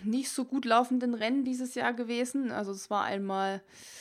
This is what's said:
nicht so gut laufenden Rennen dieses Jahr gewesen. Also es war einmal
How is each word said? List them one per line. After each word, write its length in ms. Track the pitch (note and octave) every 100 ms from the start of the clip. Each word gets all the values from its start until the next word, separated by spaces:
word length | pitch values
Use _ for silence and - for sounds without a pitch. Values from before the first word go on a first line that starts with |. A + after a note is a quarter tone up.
nicht 280 | G3 A#3+ C4+
so 140 | - B3+
gut 200 | C4+ B3+
laufenden 480 | A3+ B3 B3+ B3
Rennen 300 | A#3 A3 C4+
dieses 320 | B3+ B3+ B3+ B3
Jahr 180 | A#3+
gewesen. 580 | A#3+ A#3 A#3+ B3 C#4 B3+
Also 200 | G#3+ G3+
es 180 | G3 -
war 140 | G#3
einmal 580 | - G3 G3 F#3+ G3 G3 - - - -